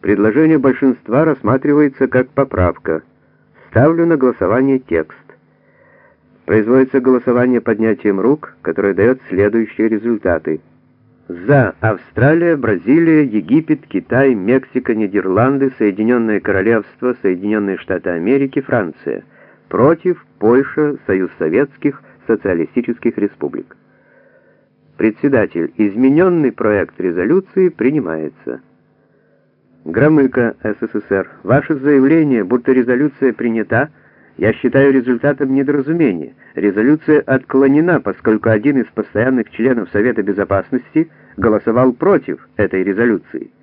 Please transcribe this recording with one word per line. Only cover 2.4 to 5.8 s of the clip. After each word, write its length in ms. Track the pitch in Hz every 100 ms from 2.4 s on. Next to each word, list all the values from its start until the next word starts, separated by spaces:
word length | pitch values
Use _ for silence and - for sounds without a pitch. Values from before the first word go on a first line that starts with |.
| 139 95 90 85 - 80 - _ _ _ _ _ -
Ставлю 340 | 110 143 165
на 120 | 170 160
голосование 640 | 127 113 90 117 135 131
текст. 360 | 131 82 78 - _ - _ _ _ _